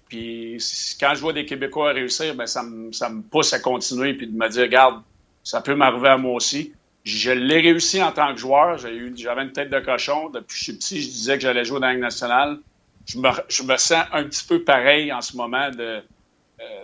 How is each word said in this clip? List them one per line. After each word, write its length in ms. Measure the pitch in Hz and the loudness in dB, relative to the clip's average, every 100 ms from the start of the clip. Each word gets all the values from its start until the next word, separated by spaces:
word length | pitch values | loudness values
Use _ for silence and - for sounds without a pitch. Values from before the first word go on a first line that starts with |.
| _ | _
puis 480 | 113 117 117 117 117 | -12 -10 -10 -10 -8
c-, 360 | - - - - | -8 -6 -8 0
quand 140 | 139 143 | 0 2
je 40 | |
vois 120 | 156 | -2
des 120 | 151 143 | -4 -6
Québécois 460 | 135 135 156 147 | -6 -6 0 0
réussir, 440 | 135 123 - 160 127 | 0 -2 -4 -4 -6
ben, 120 | 113 | -6
ça 160 | 135 | -6
me, 280 | 120 113 113 | -8 -12 -12
ça 160 | 110 120 | -6 -6
me 120 | 110 | -6
pousse 320 | 104 151 147 | -2 0 2
à 60 | 123 | 0
continuer 540 | 127 123 - 123 139 | 0 -2 -2 -2 -2
puis 140 | 135 117 | -4 -6
de 100 | 110 | -2
me 100 | 113 | -2
dire, « 140 | 113 | 2
Regarde, 380 | 120 123 131 117 - _ _ _ | 4 6 6 4 -10 _ _ _
ça 180 | - 117 | -6 -4
peut 140 | 143 147 | -2 2
m'arriver 320 | 135 120 135 | 4 4 6
à 80 | 131 | 6
moi 160 | 127 | 4
aussi. » 400 | 120 - 143 147 - _ _ | -2 -2 -4 -8 -14 _ _
Je 280 | 101 107 117 | -10 -4 0
l'ai 300 | 127 131 160 | 2 4 6
réussi 400 | 165 165 - 190 | 6 6 2 2
en 80 | 170 | 0
tant 220 | 151 147 | 2 0
que 60 | 120 | 0
joueur. 380 | 127 139 170 160 | 2 6 6 2
J'ai 160 | 120 117 | -6 -10
eu, 180 | 123 120 | -10 -10
j'avais 280 | 117 120 | -6 -4
une 80 | 135 | -4
tête 160 | 143 139 | -6 -2
de 100 | 135 | -2
cochon. 500 | 123 123 - 147 156 | 0 -2 0 -2 -4
Depuis 180 | 123 - | -10 -10
que 20 | - | -10
je 60 | |
suis 100 | - | -8
petit, 280 | 135 - 185 | -8 -8 -6
je 60 | 127 | -8
disais 280 | 123 113 139 | -6 -2 0
que 60 | |
j'allais 220 | 127 123 120 | 2 0 -2
jouer 140 | 139 | 0
dans 80 | 131 | 0
la 60 | |
Ligue 80 | 127 | 0
nationale. 580 | 123 110 120 123 147 147 - _ _ _ - | -2 -4 0 2 2 -2 -14 _ _ _ -14
Je 120 | 117 | 0
me, 100 | 131 123 - | 2 0 -4
je 160 | - | -4
me 140 | 131 127 | 0 0
sens 260 | - 165 - | 4 2 2
un 120 | 151 147 | -2 -4
petit 200 | - - | -8 -2
peu 160 | 170 | 0
pareil 500 | 170 135 127 147 147 | 4 4 6 4 2
en 80 | 127 | -6
ce 160 | - 123 | -8 -8
moment 320 | 117 127 139 | -4 -2 -2
de, 120 | 120 | -4
euh, 200 | 117 110 - _ _ _ _ _ 113 104 | -8 -8 -12 _ _ _ _ _ -16 -16